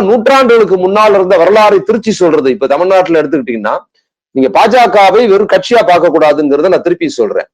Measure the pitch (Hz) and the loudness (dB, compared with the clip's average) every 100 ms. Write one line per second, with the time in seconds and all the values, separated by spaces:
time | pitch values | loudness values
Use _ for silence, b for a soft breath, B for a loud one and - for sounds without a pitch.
0 | 196 233 233 269 254 233 190 185 185 202 | 0 0 2 2 2 2 2 0 0 0
1 | 214 202 185 190 165 214 214 196 - 226 | 2 2 0 0 2 2 2 2 0 -4
2 | 220 190 180 151 135 113 135 143 180 190 | -4 -2 0 0 -2 -2 -2 -2 0 0
3 | 180 160 151 147 120 113 107 143 - _ | 0 -2 -2 -4 -6 -6 -6 -6 -10 _
4 | _ _ _ 131 131 143 214 247 226 202 | _ _ _ -4 -2 0 0 2 2 2
5 | 196 202 240 190 208 190 - 233 175 175 | 2 2 2 0 0 -2 0 0 2 2
6 | 165 151 151 147 151 143 175 165 175 175 | 2 2 0 0 0 0 0 0 -2 -4
7 | 143 123 104 87 - | -6 -4 -4 -4 -8